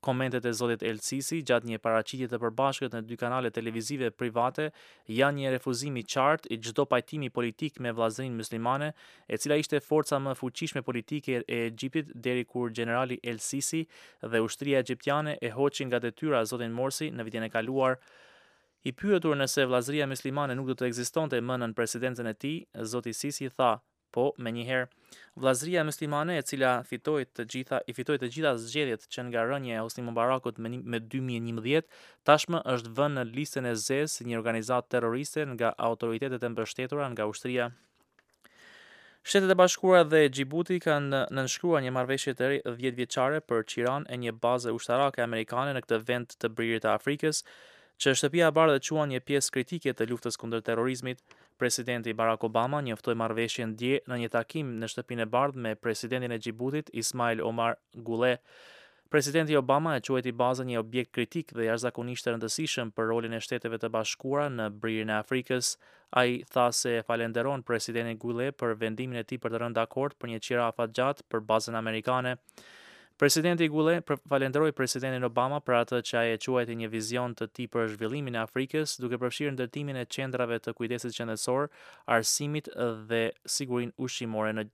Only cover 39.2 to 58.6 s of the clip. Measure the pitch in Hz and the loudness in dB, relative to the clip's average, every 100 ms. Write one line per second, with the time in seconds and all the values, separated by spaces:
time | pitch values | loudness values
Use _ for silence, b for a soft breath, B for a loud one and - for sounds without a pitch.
39.2 | - 202 190 185 180 - 185 180 156 156 | 2 4 6 8 8 6 8 8 10 8
40.2 | 147 131 135 156 170 185 165 147 143 135 | 6 4 -2 -2 0 0 2 2 2 0
41.2 | - 135 131 - 180 160 127 127 127 135 | 0 -2 -2 -2 2 2 2 -2 0 0
42.2 | - 123 127 139 - 117 131 120 120 - | -2 0 0 0 -2 -2 -2 -2 -2 2
43.2 | 131 151 - 117 110 - 120 139 - 123 | 2 0 0 -2 0 -2 0 -2 -4 -6
44.2 | 120 113 117 123 120 123 - 123 139 131 | -6 -2 0 0 0 -4 0 2 2 2
45.2 | 120 113 110 123 139 135 - 113 113 123 | -2 -2 -2 -2 -2 -4 0 0 2 -2
46.2 | 117 - 117 110 117 113 110 107 - 147 | -2 -4 -4 0 0 2 2 2 0 0
47.2 | 160 151 B B B B B B 143 131 | 0 0 B B B B B B 2 4
48.2 | 143 165 165 151 160 139 - 156 147 127 | 2 6 6 8 6 6 2 0 0 -2
49.2 | - 143 - 131 123 170 139 123 113 120 | 0 0 2 -2 -2 -2 -2 0 -2 -2
50.2 | 120 - 117 113 110 113 123 127 127 127 | -4 -6 -4 -4 0 0 0 -2 -6 -8
51.2 | b b b _ 127 - 123 123 113 110 | b b b _ 0 0 -2 -2 -2 2
52.2 | 113 110 120 113 123 147 135 110 - 117 | 2 2 2 2 2 0 -2 -4 -2 0
53.2 | 113 113 117 - 113 110 123 135 - 123 | 0 0 0 -2 -4 -2 0 0 0 -4
54.2 | 117 120 113 160 139 113 113 - - 120 | 0 0 0 -4 -4 -4 -6 -6 -6 -4
55.2 | 113 123 139 131 117 107 120 110 117 127 | 0 2 2 0 -4 -2 -2 -2 -2 -2
56.2 | 123 117 117 110 127 147 151 120 113 127 | -2 -4 -6 -4 -4 -4 -6 -4 -4 0
57.2 | 120 113 113 117 117 113 _ 120 117 113 | 0 2 0 0 0 0 _ -12 -4 2
58.2 | 123 120 B B | 2 2 B B